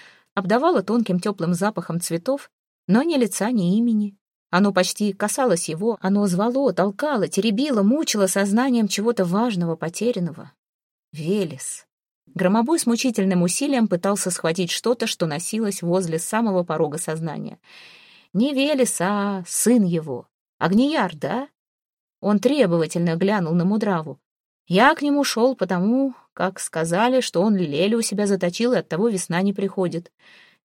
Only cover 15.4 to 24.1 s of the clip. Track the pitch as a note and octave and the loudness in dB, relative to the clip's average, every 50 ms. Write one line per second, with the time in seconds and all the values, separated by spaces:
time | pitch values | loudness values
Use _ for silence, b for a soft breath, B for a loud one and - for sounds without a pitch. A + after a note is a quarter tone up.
15.4 | - - A3 A3 A3+ G3+ G3 - F3 E3+ F3 F#3+ F#3 E3 D#3+ E3 - - G#3+ A3 | -6 -4 -4 -2 -2 -2 -4 -4 -2 0 0 0 0 -2 -4 -4 -4 -2 -2 0
16.4 | A#3 G#3+ F#3+ F3+ F3 - D#3 D#3 E3 D3 D3 E3 - - D#3 D#3+ E3 D#3 D3 - | 0 2 0 0 0 -2 0 0 0 -2 -2 -6 -6 -6 -6 -4 -6 -6 -6 -8
17.4 | - - - - B B B B B B B B B B B B B B - F#3 | -10 -12 -14 -16 B B B B B B B B B B B B B B -2 0
18.4 | B3 D4 C#4 C4 C#4 D4 D4+ C4 A#3+ - - - E3+ G3 G#3 G3+ G3+ G3+ G3 F#3 | 0 2 2 0 0 0 2 2 0 0 0 -2 -2 -2 -2 -2 -2 -2 -4 -6
19.4 | F3 - - - - A3 B3 A#3 G3 F3 E3+ D#3+ D#3 D3 B2 A#2 - _ _ _ | -8 -6 -6 0 2 4 4 4 4 2 0 -2 -2 -4 -8 -10 -10 _ _ _
20.4 | _ _ _ _ - E3 G3 A3 C4+ C#4+ D#4+ C#4+ G3+ F3 D#3+ C#3+ - C#3 G3 B3 | _ _ _ _ 0 2 4 4 4 4 2 0 -2 -2 -4 -6 -6 -4 -4 -6
21.4 | C#4+ - _ _ _ _ _ _ _ _ _ _ _ _ _ _ - G3+ G#3 G3+ | -6 -10 _ _ _ _ _ _ _ _ _ _ _ _ _ _ 0 0 0 2
22.4 | - B3+ D4 D4 A3+ F3 E3+ E3+ D#3 D#3+ - E3+ E3+ E3+ D#3+ E3+ F#3 F#3+ G#3+ G3+ | 2 2 4 4 4 4 4 2 0 0 -2 -2 0 0 0 2 2 2 2 0
23.4 | E3+ D#3 E3+ F3 E3+ F#3+ A3 G#3+ G#3+ G#3 F#3 D#3+ D3+ D3 | 0 0 0 2 2 2 2 0 0 0 -2 -2 -4 -8